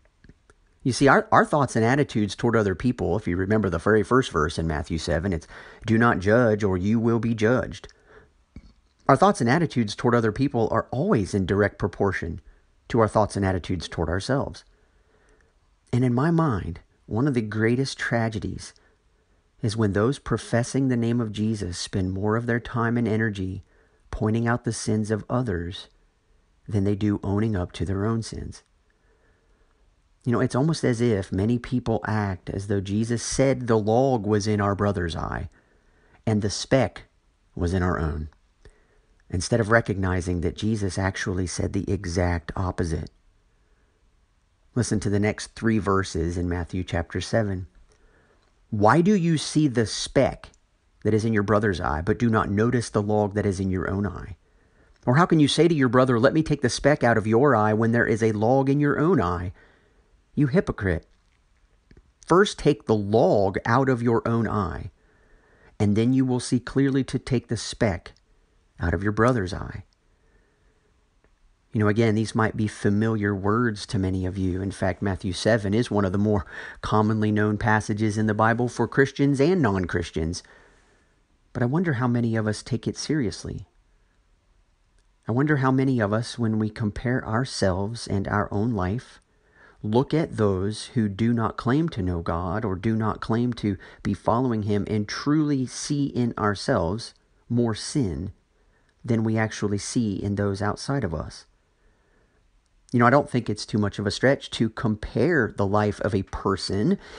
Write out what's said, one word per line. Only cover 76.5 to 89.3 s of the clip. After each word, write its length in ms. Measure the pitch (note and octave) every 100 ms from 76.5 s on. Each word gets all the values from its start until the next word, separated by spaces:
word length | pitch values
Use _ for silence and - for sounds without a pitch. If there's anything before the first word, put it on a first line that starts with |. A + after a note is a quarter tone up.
| - - -
commonly 500 | - G#2+ G#2+ G#2+ G#2+
known 240 | G#2 G#2 G#2
passages 600 | A#2 G#2+ - G#2 A2 G#2
in 80 | A2
the 80 |
Bible 340 | G#2+ A2 A#2 B2
for 180 | - A2+
Christians 540 | - C#3 - C#3+ C3+
and 220 | C#3+ F#3
non-Christians. 800 | B2 G2 F2+ G2 E2+ - D#2+ F#2 - - - _ _ _ _ _ _ _ _
But 80 | -
I 40 | A#2+
wonder 280 | D3+ F3+
how 120 | A#2+ B2+
many 300 | A#2+ A#2 A2+
of 100 | G#2+
us 160 | G#2+
take 240 | - A2 -
it 120 | -
seriously. 680 | - D3+ G#2 - F2+ E2+ - _ _ _ _ _ _ _ _ _ _ _ _ _ _ _ -
I 60 |
wonder 240 | A2+ D3+ D3+
how 140 | C3
many 300 | C3 C3+ B2+
of 120 | G#2
us, 260 | G#2+ A#2+ -
when 200 | A2+ A2
we 100 | G#2+
compare 580 | G#2+ A2 - A#2+ B2+ -
ourselves 800 | A2 C3+ - F#2+ F2+ G2+ A#2 -
and 220 | G2+ G2
our 200 | G#2 F#2+
own 200 | G2+ A2+
life, 480 | G#2+ F#2 A#2 - - _